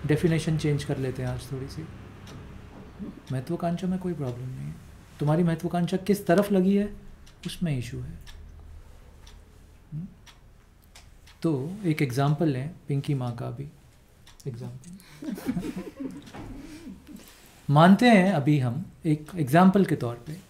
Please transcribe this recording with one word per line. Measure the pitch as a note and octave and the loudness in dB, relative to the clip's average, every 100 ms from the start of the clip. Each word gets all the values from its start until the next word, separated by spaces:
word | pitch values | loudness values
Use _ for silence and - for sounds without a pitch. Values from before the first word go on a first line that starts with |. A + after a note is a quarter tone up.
| - | 2
definition | D3 F3 D#3+ D#3+ D#3 | 2 4 2 0 0
change | D3+ C#3+ | 0 0
कर | - C#3 | -2 -4
लेते | C3 B2+ | -4 -4
हैं | B2+ | -6
आज | B2+ - | -6 -8
थोड़ी | C3+ C3+ | -8 -8
सी। | - - - - - - - - - - - - - G#3 - - | -10 -12 -14 -16 -18 -16 -16 -16 -16 -18 -18 -18 -12 -12 -14 -6
महत्वाकांक्षा | B2+ B2+ E3+ E3+ F3 F3+ | -6 -4 -4 -2 -2 -2
में | F#3 | -2
कोई | F#3 | -2
problem | D#3 C3 A#2+ C3 | -4 -4 -6 -10
नहीं | C3 C#3+ | -8 -10
है, | D#3+ - - - - | -10 -16 -20 -20 -2
तुम्हारी | D3 D#3+ | 2 4
महत्वाकांक्षा | E3+ D#3+ F3 F3 E3+ F#3 | 2 2 -2 0 0 -2
किस | F#3 G3+ - | 0 0 4
तरफ | E3+ G3+ | 4 6
लगी | G3 F#3 G3 | 4 4 2
है, | G#3 - - - - - F3 | 0 -6 -16 -20 -20 -12 -12
उसमें | - F3 C3 | -4 -2 -2
issue | A2+ B2+ | -4 -8
है। | C3 E3+ - - - - - - - - - - - - - - - - - | -10 -12 -14 -16 -18 -18 -18 -18 -20 -20 -20 -20 -20 -20 -20 -20 -20 -20 -14
हम्म? | D3+ F#3+ - - - - - - - - - - - - - | -12 -12 -16 -20 -20 -20 -20 -20 -20 -20 -20 -20 -20 -20 -2
तो | E3 C#3+ D3 G3+ F#3 | 0 0 -2 -2 0
एक | D3+ | 2
example | C#3+ A#2+ C#3+ D3+ E3+ | 2 2 2 4 2
लें, | B2+ C#3+ - - | 0 -6 -10 -4
पिंकी | C#3 C3+ | -2 0
माँ | C#3 B2 A#2 | -2 -2 -4
का | B2+ | -8
भी | B2 C#3+ - - - - - - - C#3+ | -8 -12 -14 -20 -20 -20 -20 -20 -12 -10
एग्जांपल। | A#2 B2 B2+ - F#3 - - D4 | -10 -12 -14 -16 -20 -20 -14 -10
<laughs> | G#3+ - F3+ G#3+ F3+ - - C4+ D4 - - - C4+ D4 D4+ D#4 F#3+ - - - - - - - | -8 -6 -6 -6 -8 -12 -10 -10 -10 -16 -14 -12 -12 -14 -16 -16 -16 -18 -20 -20 -20 -20 -12 2
मानते | C#3+ F3 G3 B3 | 8 10 10 8
हैं | G#3+ F#3 | 8 6
अभी | E3+ C3 D3 | 2 2 2
हम | B2 C3 - - E3 | 2 -2 -8 -6 -2
एक | D3+ - F3 | -2 -2 -4
example | C3 D#3+ F#3+ G3 F#3 | 4 8 8 8 4
के | D3+ | 2
तौर | A#2+ A#2+ - | -2 -6 -12
पे | E3+ | -16